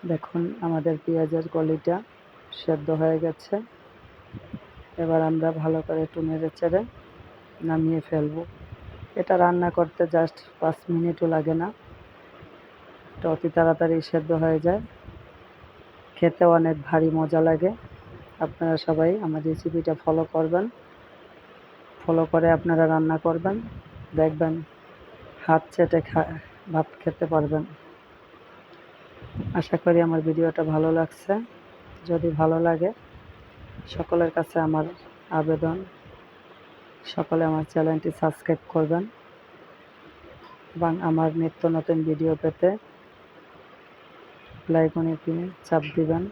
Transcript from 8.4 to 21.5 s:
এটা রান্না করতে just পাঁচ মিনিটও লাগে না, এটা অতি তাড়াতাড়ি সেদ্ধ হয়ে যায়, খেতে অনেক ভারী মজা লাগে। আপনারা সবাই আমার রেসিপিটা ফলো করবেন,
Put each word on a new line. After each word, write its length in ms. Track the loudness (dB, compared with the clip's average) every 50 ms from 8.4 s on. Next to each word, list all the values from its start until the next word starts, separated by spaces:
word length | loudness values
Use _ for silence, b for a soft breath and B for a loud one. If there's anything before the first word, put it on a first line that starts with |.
| -10 -12 -14 -20 -18 -18 -18 -18 -18 -20 -18 -18 -18 -12 -6 -6
এটা 140 | -2 0 2 4 4
রান্না 260 | 4 4 2 0 0 2
করতে 260 | 0 0 0 0 -2 -2 2 2
just 240 | 2 2 2 -2 -10 -20 -20 -10 -2
পাঁচ 180 | -2 -2 -2 -2 -4 -2 -2
মিনিটও 340 | 0 0 0 -2 0 0 0 0
লাগে 200 | 0 0 0 -2 -2
না, 60 | -2 -6 -8 -12 -20 -20 -20 -20 -20 -20 -20 -20 -20 -20 -20 -20 -20 -20 -20 -20 -20 -20 -20 -20 -20 -20 -20 -20 -20 -20 -16
এটা 120 | -6 -2 -2 -2
অতি 160 | 0 -2 -2 2
তাড়াতাড়ি 400 | 4 4 4 4 4 2 2 2 0 -2 0
সেদ্ধ 200 | -2 -2 0 0 0 2 2
হয়ে 160 | 2 2 2 2
যায়, 160 | 0 0 0 -4 -10 -16 -20 -20 -20 -20 -20 -20 -20 -20 -20 -20 -20 -20 -20 -20 -20 -20 -20 -20 -20 -20 -20 -20 -20 -4
খেতে 260 | 2 2 2 4 6 6 6 8
অনেক 180 | 6 4 2 0 -2 -4 0
ভারী 200 | 2 4 4 4 2
মজা 240 | 0 0 2 2 4 4
লাগে। 240 | 4 2 2 0 -2 -2 -4 -14 -20 -20 -20 -20 -20 -20 -20 -20 -20 -8 -6 -6
আপনারা 300 | -6 -4 -4 -2 0 0 0 0
সবাই 260 | 0 2 2 4 2 2 0 -2
আমার 160 | -4 -4 -2 -2 -4
রেসিপিটা 440 | -4 -4 -6 -4 -4 -2 -2 -2 -4 -2 0
ফলো 200 | 0 0 0 0 -2 -2
করবেন, 320 | -2 0 0 0 0 -2 -2 -8 -14 -20 -20 -20 -20 -20 -20 -20 -20 -20 -20 -20 -20 -20 -20